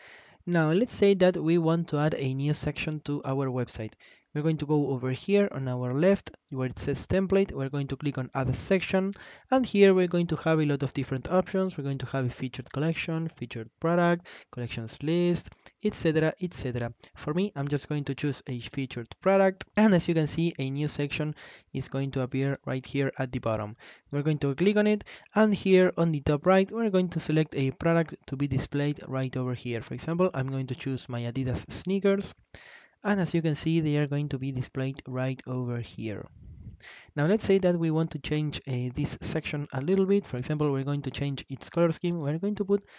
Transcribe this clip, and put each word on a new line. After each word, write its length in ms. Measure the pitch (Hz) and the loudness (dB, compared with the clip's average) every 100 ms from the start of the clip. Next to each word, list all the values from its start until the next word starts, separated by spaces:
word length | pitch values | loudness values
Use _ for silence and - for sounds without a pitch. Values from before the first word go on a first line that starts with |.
| - - - _ - | -20 -20 -20 _ 0
Now 280 | 175 156 | 2 4
let's 200 | 170 240 | 4 2
say 200 | - 202 196 | 4 4 6
that 260 | 185 180 | 4 4
we 160 | 156 170 | 2 2
want 300 | 160 165 170 | 4 2 0
to 100 | - | 0
add 160 | 151 - | 0 0
a 160 | 131 | -2
new 200 | 131 143 | -2 0
section 460 | 147 151 147 - 156 - | 0 -2 -4 -4 -6 -4
to 160 | 147 | -6
our 240 | 135 135 135 | -2 -2 -2
website. 460 | 127 117 - 110 - - - _ 147 | -2 -4 -6 -10 -12 -20 -20 _ -2
We're 80 | |
going 140 | 151 156 | 0 0
to 100 | 143 | 2
go 240 | 151 139 | 2 2
over 180 | 131 127 | 0 -2
here 380 | 127 - 202 202 | -4 2 4 4
on 160 | - 131 | 0 -4
our 240 | 123 123 | -2 -2
left 380 | 131 180 196 - - - | 2 4 4 0 -20 -10
where 160 | 135 127 | -4 -4
it 100 | - | -4
says 300 | - 135 - | -4 -4 -2
template. 440 | 180 190 196 196 | 0 2 2 2
We're 180 | 139 135 | -2 -4
going 180 | 143 139 | -4 -4
to 100 | 135 | -4
click 220 | 147 135 | -4 -4
on 100 | 127 139 | -6 -4
add 200 | 131 127 | -2 -2
section, 600 | - 190 - 185 190 202 - - - | 0 0 2 0 0 -4 -14 -16 0
and 160 | 262 247 | 0 2
here 300 | 202 196 185 | 6 8 8
we're 100 | 180 | 4
going 220 | 175 175 | 2 0
to 80 | 156 | 0
have 240 | 165 160 | 2 2
a 60 | 151 | 2
lot 180 | 143 | 0
of 100 | 135 | -2
different 380 | - 139 135 - | -4 -4 -4 0
options. 440 | 180 180 190 185 180 | 0 2 0 -2 -4
We're 80 | |
going 140 | 139 135 | -6 -6
to 80 | 123 | -4
have 200 | 139 127 | -2 -2
a 40 | |
featured 420 | 120 131 - 120 | -4 -8 -8 -10
collection, 600 | - 156 165 - 160 165 - | -4 -2 -2 -4 -4 -4 -8
featured 340 | 123 117 113 _ | -10 -10 -12 _
product, 480 | 165 175 175 175 175 - - | 0 4 4 2 -2 -20 -16
collections 500 | - 120 - 113 - | -10 -8 -8 -10 -6
list, 480 | 143 170 175 170 - - - _ | -2 2 2 0 -4 -20 -20 _
et 120 | 208 - | -4 0
cetera, 360 | 170 156 156 - | 0 2 2 0
et 140 | 175 | -6
cetera. 400 | - 131 120 117 - - - | -6 -6 -4 -4 -8 -20 -12
For 180 | - | -4
me, 180 | 156 202 143 | -2 -2 -2
I'm 120 | 139 | -2
just 220 | 143 - | -2 -2
going 140 | 151 | -6
to 100 | 139 | -4
choose 300 | 139 151 131 - | -4 -4 -4 -6
a 140 | 123 | -10
featured 480 | 120 - 131 - 117 - | -8 -6 -6 -8 -12 -2
product, 440 | 190 196 190 190 - - | 2 6 4 2 -4 4
and 200 | 214 185 | 6 6
as 120 | - | 4
you 60 | |
can 140 | 160 151 | 0 0
see, 260 | - 165 - | 0 -2 -2
a 100 | 135 | -4
new 180 | 139 147 | -2 -2
section 440 | - 143 - 151 147 - - _ | -2 -4 -2 -6 -6 -14 -20 _
is 140 | 135 131 | -8 -6
going 240 | 135 139 | -4 -2
to 100 | 131 | -2
appear 380 | 127 131 139 139 - | -2 0 -2 -2 -4
right 180 | 131 - | -6 -4
here 260 | 139 135 - | -2 -2 -2
at 140 | 131 | -4
the 80 | 127 | -2
bottom. 360 | - 110 104 117 - - - | -2 -2 -4 -10 -18 -20 -6
We're 100 | 143 | -2
going 180 | 147 151 | 0 0
to 140 | 143 | 0
click 240 | 135 185 208 | 2 2 4
on 80 | 208 | 4
it, 200 | 208 - - - | 2 -2 -20 -4
and 220 | - 220 202 | 2 4 4
here 360 | 190 185 185 - | 4 6 6 4
on 140 | 170 | 0
the 100 | 151 | 0
top 240 | 139 147 175 | 0 2 4
right, 260 | 190 196 | 4 4
we're 200 | 214 226 | 0 0
going 180 | 185 185 | 2 0
to 100 | 170 | -2
select 360 | - 156 156 - | 0 2 2 0
a 160 | 135 | -2
product 420 | - 165 165 160 - - | 0 2 2 0 -4 -8
to 80 | 135 | -4
be 120 | 143 | 0
displayed 520 | 135 - 143 143 143 - | 0 -2 -2 0 -2 -4
right 280 | 131 131 131 | -4 -2 -2
over 200 | 127 123 | -4 -4
here. 260 | 123 117 | -4 -6
For 140 | - 127 | -6 -8
example, 340 | - 170 185 143 | -4 2 2 2
I'm 160 | 131 | -4
going 160 | 135 131 | -4 -4
to 80 | 127 | -6
choose 340 | - 131 - | -4 -6 -6
my 120 | 120 | -6
Adidas 440 | 120 117 127 117 - | -4 -4 -2 -4 -6
sneakers, 600 | - - 196 196 196 202 - _ - - - - _ | -10 -2 2 2 2 -2 -12 _ -20 -20 -20 -20 _
and 200 | 208 202 | 0 0
as 120 | 170 | 2
you 80 | 170 | 0
can 140 | 160 151 | 0 0
see, 240 | 160 165 | 2 2
they 160 | 156 147 | 2 2
are 120 | 147 | 0
going 200 | 143 147 | -2 -2
to 100 | 131 | -4
be 140 | 135 | -4
displayed 500 | 127 123 - 131 131 - | -4 -6 -4 -4 -6 -8
right 340 | 127 131 131 - | -4 -4 -4 -6
over 320 | 127 123 120 | -4 -2 -4
here. 480 | 113 - 110 98 - - - - - - - - - - | -6 -8 -8 -6 -10 -16 -20 -16 -16 -18 -20 -20 -12 -2
Now 120 | 147 | 2
let's 180 | 214 - | 2 4
say 120 | 190 | 4
that 200 | 185 175 | 4 2
we 120 | 165 | 2
want 200 | 156 160 | 0 0
to 80 | 147 | -4
change, 400 | - 180 151 139 - | -4 -2 -2 -4 -6
uh, 240 | 127 123 | -4 -4
this 240 | 123 143 - | -2 -4 -4
section 480 | - 160 - 147 143 | -6 -4 -4 -6 -6
a 80 | 135 | -6
little 260 | 143 190 190 | 0 2 4
bit. 200 | 202 196 | 2 0
For 100 | 127 | -6
example, 340 | 123 151 151 | -4 0 0
we're 140 | 139 | 0
going 200 | 135 143 | -2 -2
to 80 | 135 | -4
change 340 | - 143 135 - | -4 -4 -4 -8
its 220 | 131 - | -12 -6
color 240 | - 170 | 2 2
scheme. 260 | 160 175 170 | 2 -4 -2
We're 200 | 143 156 | -2 -2
going 160 | 196 208 | -4 -4
to 100 | 196 | 0
put 180 | 202 - | -2 -2